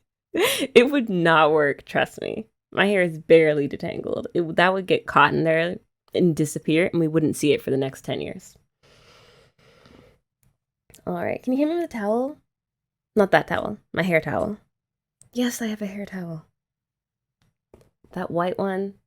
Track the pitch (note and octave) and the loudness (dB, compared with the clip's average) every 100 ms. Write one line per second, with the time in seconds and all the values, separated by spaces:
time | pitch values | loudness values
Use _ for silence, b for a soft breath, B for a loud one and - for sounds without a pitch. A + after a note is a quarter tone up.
0 | _ _ _ D4+ A4+ C5+ D4 - B3 C#4+ | _ _ _ -2 -2 -2 4 6 6 2
1 | A3+ F#3 E3 D#3+ D#3 D#3 D3 C3+ - - | -2 0 4 6 6 4 2 -2 -4 -4
2 | C3 - - - A3+ _ _ - G3 G3+ | -4 -4 -10 -10 -12 _ _ -2 0 2
3 | F3+ D#3 - E3 D#3 D3+ C#3+ - - - | 0 -2 4 6 6 2 -2 -4 -8 -8
4 | - - - - E3 E3+ F3 F#3+ F#3 E3 | -6 -6 -4 -4 -2 2 2 0 0 -2
5 | - - C#3+ D3 D#3+ D#3+ E3+ F#3 - _ | 2 4 4 4 2 0 -2 -6 -14 _
6 | _ F#3 F3 D3+ D#3 D#3 - D#3 F3+ E3+ | _ 0 2 2 -2 -4 -2 0 0 0
7 | D#3+ D#3 D#3 - D3 C3+ - C3 C3+ C#3 | 0 2 0 0 0 0 0 -2 -4 -8
8 | - B2 D2 F#3+ - _ _ _ b b | -10 -8 -8 -12 -18 _ _ _ b b
9 | b b b b b b b b b b | b b b b b b b b b b
10 | b b _ _ _ _ _ _ _ - | b b _ _ _ _ _ _ _ -14
11 | - F3 - - - C4 D4+ E4+ E4 A#3+ | -8 -6 -4 -6 -4 -2 0 -2 -6 -6
12 | G3+ A3+ C4 D4+ _ _ _ _ _ _ | -2 -2 -2 -8 _ _ _ _ _ _
13 | _ - F#3+ - - F3 - G#3+ _ - | _ 0 2 2 0 -4 -6 -10 _ -4
14 | F#3 E3 D#3 G#2 - G#3 _ _ _ _ | 0 0 0 -2 -4 -6 _ _ _ _
15 | _ _ _ A#3+ B3 A#3+ A3+ G#3+ G#3 G3+ | _ _ _ -4 -4 -4 -6 -6 -8 -10
16 | G3+ F#3 F3 D#3+ - _ _ _ _ _ | -12 -10 -10 -12 -16 _ _ _ _ _
17 | _ _ _ _ _ _ _ _ _ _ | _ _ _ _ _ _ _ _ _ _
18 | _ - - E3 F3+ - G3 F#3+ G3 G3+ | _ -10 -6 -2 -2 -2 -4 -4 -6 -10